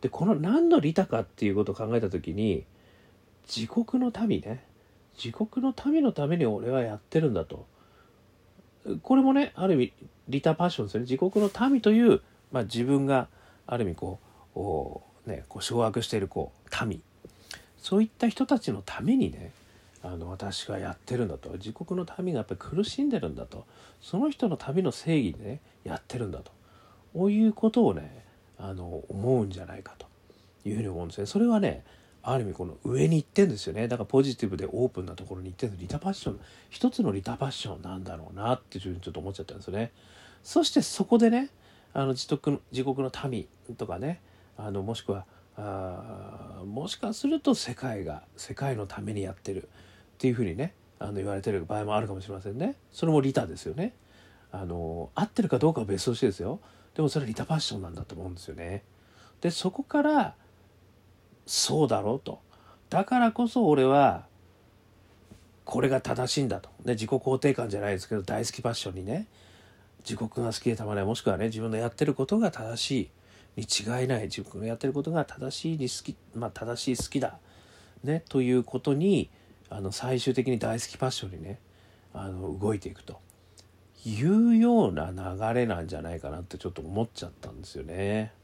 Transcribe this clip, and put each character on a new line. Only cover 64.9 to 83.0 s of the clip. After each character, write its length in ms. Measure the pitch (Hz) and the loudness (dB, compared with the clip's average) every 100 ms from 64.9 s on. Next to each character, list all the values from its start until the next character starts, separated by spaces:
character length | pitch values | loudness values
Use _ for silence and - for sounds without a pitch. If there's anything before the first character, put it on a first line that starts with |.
| _ _ - _ - - _ | _ _ -20 _ -20 -20 _
こ 160 | - 120 | -6 2
れ 80 | - | 4
が 120 | 131 | 2
正 320 | - 120 127 | 0 -2 0
し 60 | - | 0
い 60 | |
ん 40 | 135 | 0
だ 120 | 95 | -2
と。 80 | - - | -8 -10
ね、 100 | 117 | -2
自 120 | 117 107 | -2 0
己 40 | |
肯 280 | 131 135 131 | 0 2 2
定 160 | 143 | 2
感 140 | 131 113 | 2 -2
じ 100 | 101 | -2
ゃ 20 | |
な 80 | 104 | -2
い 40 | |
で 60 | 95 | -4
す 80 | - | -2
け 60 | |
ど、 80 | 107 | -4
大 220 | 95 110 | -2 -4
好 80 | 117 | -4
き 100 | - | -4
パ 80 | 120 | -4
ッ 40 | |
シ 140 | 117 - | -4 -6
ョ 40 | |
ン 40 | 92 | -8
に 80 | |
ね、 220 | 92 147 220 - - - - - - _ | -4 -6 -6 -14 -20 -20 -20 -20 -20 _
自 120 | - 110 | -10 -6
国 280 | 110 - | -6 -4
が 80 | 120 | -4
好 80 | 110 | 0
き 40 | |
で 120 | - 113 | 0 0
た 80 | |
ま 60 | 110 | -2
ら 60 | 104 | -2
な 60 | |
い、 20 | 98 | -2
も 80 | |
し 80 | 117 | 0
く 80 | - | 0
は 80 | 92 | 0
ね、 80 | 113 | 0
自 140 | 110 | -2
分 100 | 113 | -4
の 60 | 110 | -2
や 120 | 117 | -2
っ 60 | |
て 100 | - | 0
る 100 | 151 | 0
こ 120 | 147 135 | 2 2
と 120 | 208 | 4
が 120 | 214 | 2
正 260 | - 113 117 | 0 -8 -4
し 340 | - 135 95 _ _ - - - | -2 0 -2 _ _ -20 -14 -10
い 40 | |
に 400 | 120 - 101 123 | -2 -2 -2 -2
違 40 | |
い 40 | 127 | 0
な 100 | 123 | -2
い、 40 | |
自 180 | - - | -2 -8
分 180 | 98 - | -10 -8
の 60 | 110 | -6
や 80 | |
っ 40 | 113 | -2
て 80 | 135 | -2
る 60 | |
こ 100 | 135 | -2
と 80 | 143 | -2
が 120 | 165 | -2
正 320 | 143 - 135 - | -2 -6 -10 -6
し 180 | 165 | -4
い 40 | 160 | -2
に 100 | 127 | -4
好 240 | - - | -6 -10
き、 40 | - - | -14 -12
ま 140 | 113 117 | -8 -8
あ、 20 | |
正 460 | - 113 117 - 123 | -8 -8 -4 -2 -2
し 40 | |
い、 20 | |
好 60 | - | -2
き 120 | 143 | -2
だ。 180 | 127 - _ - - - - - | -2 -6 _ -20 -20 -20 -20 -12
ね、 200 | 131 160 - | -4 -4 0
と 140 | 135 | 0
い 80 | 127 | 4
う 120 | 127 | 2
こ 160 | 117 131 | 2 -2
と 140 | - | 0
に、 360 | 139 180 180 - - - - _ | 2 4 4 2 -8 -20 -20 _
あ 100 | 98 | -8
の、 120 | 95 | -6
最 280 | - 127 131 | -4 -2 0
終 140 | 135 | 2
的 140 | 131 123 | 2 2
に 100 | 120 | 0
大 220 | 113 113 | 0 -4
好 60 | - | -6
き 120 | - | -4
パ 100 | 131 | -4
ッ 20 | |
シ 140 | - | -2
ョ 40 | 101 | -8
ン 100 | 87 | -10
に 40 | |
ね、 160 | 82 101 _ _ - _ _ | -10 -12 _ _ -20 _ _
あ 160 | - 95 | -10 -8
の、 300 | 92 92 73 | -6 -6 -2
動 160 | 104 | -2
い 60 | 107 | -2
て 80 | 92 | -6
い 40 | |
く 120 | 90 | -14